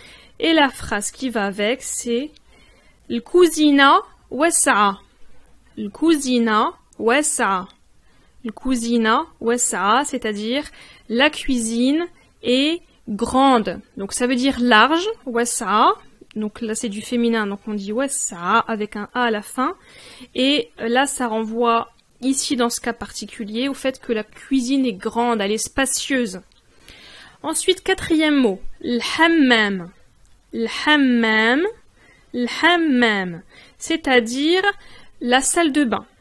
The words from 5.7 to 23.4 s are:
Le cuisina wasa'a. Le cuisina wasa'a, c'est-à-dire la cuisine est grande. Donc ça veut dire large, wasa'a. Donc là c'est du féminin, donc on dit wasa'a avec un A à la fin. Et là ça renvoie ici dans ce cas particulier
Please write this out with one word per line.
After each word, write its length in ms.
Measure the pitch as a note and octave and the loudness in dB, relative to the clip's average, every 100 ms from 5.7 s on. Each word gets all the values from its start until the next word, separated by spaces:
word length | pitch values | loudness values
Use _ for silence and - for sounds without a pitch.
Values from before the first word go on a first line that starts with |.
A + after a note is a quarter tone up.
| - | -12
Le 140 | G#3 | -12
cuisina 840 | - D#4+ D#4 C4+ B3 A3+ G#3+ C#4 - _ - | -2 2 2 2 0 2 2 0 -4 _ -4
wasa'a. 720 | A3 C4+ D4 - G#3+ F#3+ F#3+ _ _ _ _ _ _ - | 2 2 2 -2 -2 -2 -6 _ _ _ _ _ _ -14
Le 80 | A#3 | -12
cuisina 760 | - C4 B3+ A#3 A#3 A3 B3 E4+ _ | -8 -4 -2 0 0 2 0 -2 _
wasa'a, 640 | A3+ A#3+ - G3 G3 A#3+ | -4 -2 -2 -2 0 0
c'est-à-dire 600 | C#4+ B3 A3 G3+ G#3+ C4 D4+ - - - - | 0 -4 -4 -6 -4 -4 -6 -14 -20 -20 -4
la 220 | A#3 D4 | 0 0
cuisine 760 | D4+ - B3 A3+ A#3 B3+ D4+ F4 - _ _ | 0 -2 -2 -2 0 0 0 -4 -10 _ _
est 380 | A#3 B3+ D4 E4+ - _ - | -2 0 0 -2 -8 _ -10
grande. 720 | G3+ A#3 B3+ C4+ B3 G3 F#3 - - | -6 -2 2 4 4 2 -6 -12 -12
Donc 160 | G3 | -10
ça 140 | - B3 | -4 -2
veut 80 | |
dire 220 | B3+ C4+ B3+ | 0 0 0
large, 460 | B3 G#3+ B3 E4 G#4 A4+ C4+ | 4 6 6 2 -2 -6 -6
wasa'a. 680 | A#3 A#3+ - G#3 G#3+ D4 G#4+ - _ - | -4 -2 -4 0 2 4 2 -6 _ -14
Donc 260 | A3 G#3+ - | -8 -8 -6
là 120 | A3+ | -8
c'est 140 | A3 A#3+ | -6 -6
du 140 | G3+ | -8
féminin, 440 | - A#3+ A#3 A3+ G#3 | -4 0 2 0 -2
donc 140 | G3+ A3 | -6 -8
on 80 | |
dit 180 | G#3 G3 | -8 -6
wasa'a 680 | G#3+ C#4 - - F3 F3 A3+ - | -4 -4 -4 -6 -6 -2 0 0
avec 300 | A3 G#3 G#3 | -4 -6 -8
un 120 | G#3 | -8
A 100 | B3 | -2
à 60 | A#3+ | -2
la 120 | G#3+ | -2
fin. 320 | G3+ - D4 F#4+ - - - - B3+ | -6 -4 -4 -6 -14 -20 -20 -20 -10
Et 360 | - C4 D4 - - | -2 0 0 -4 -8
là 280 | A3+ B3 C#4 | -2 0 0
ça 220 | - B3 | -2 -4
renvoie 640 | A3 A3 A3+ A#3 A3+ - _ _ _ | -4 -4 -2 0 0 -2 _ _ _
ici 360 | B3+ C4+ - B3+ | -4 -2 -2 0
dans 140 | A#3+ | 0
ce 100 | - | -2
cas 120 | A#3+ | -6
particulier 760 | A#3 - - G#3 - | -8 -10 -12 -14 -12